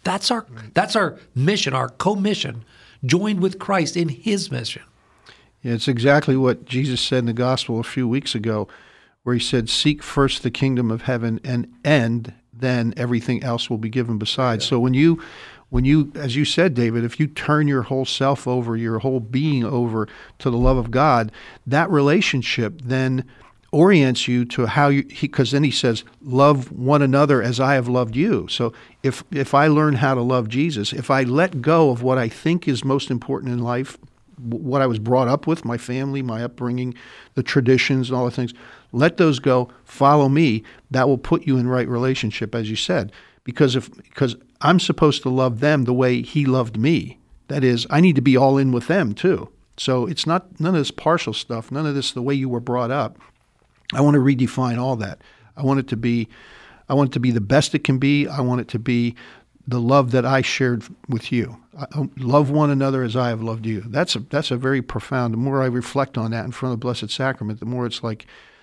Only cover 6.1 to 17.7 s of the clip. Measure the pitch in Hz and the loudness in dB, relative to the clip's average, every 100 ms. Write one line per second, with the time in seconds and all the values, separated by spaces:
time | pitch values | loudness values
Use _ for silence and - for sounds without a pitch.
6.1 | 147 147 131 127 - - 123 139 123 - | 4 4 2 2 0 -4 -4 -2 -2 -2
7.1 | 127 117 113 123 131 - 113 117 135 123 | 0 0 0 0 -2 -2 -6 -4 -4 -2
8.1 | 127 - 117 113 107 98 - - _ _ | -2 -4 -4 -2 -4 -6 -12 -20 _ _
9.1 | _ 120 123 - 127 113 - 151 147 - | _ -2 -2 0 -2 0 0 0 -2 -2
10.1 | - 135 - 123 - 135 123 117 113 - | 0 0 0 -6 -2 0 0 0 -2 -4
11.1 | 120 117 113 131 120 - - 147 147 117 | -4 -2 -4 -4 -4 -4 -6 0 2 2
12.1 | 117 113 - _ 117 127 123 117 - 123 | -2 -6 -14 _ -6 -2 0 -2 -2 -2
13.1 | 120 120 120 135 117 - 113 110 123 120 | -2 -2 -4 -4 -4 -4 -6 -4 -2 -2
14.1 | 110 107 - 127 110 - 123 127 127 160 | -2 -4 -2 0 -2 0 0 2 4 4
15.1 | 165 - - - - _ 123 131 151 147 | 2 -4 -20 -20 -20 _ 0 4 4 2
16.1 | 151 139 131 147 - 180 123 117 117 117 | -4 -4 -2 0 2 2 2 0 0 -2
17.1 | - 151 - - 151 147 | -2 -4 -2 0 2 2